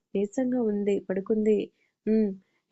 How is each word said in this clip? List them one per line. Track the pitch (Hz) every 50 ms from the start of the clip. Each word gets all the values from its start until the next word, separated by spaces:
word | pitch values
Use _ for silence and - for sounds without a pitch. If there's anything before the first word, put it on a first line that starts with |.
| _ _
నీరసంగా | - 196 202 202 - 269 262 254 247 254
ఉంది, | 233 214 208 202 202 208 202 196
పడుకుంది." | 190 - 190 196 190 - 226 220 214 214 214 202 190 - _ _ _ _ _ _ -
"ఉమ్, | 214 220 220 214 202 190 190 _ _ _ _ _ -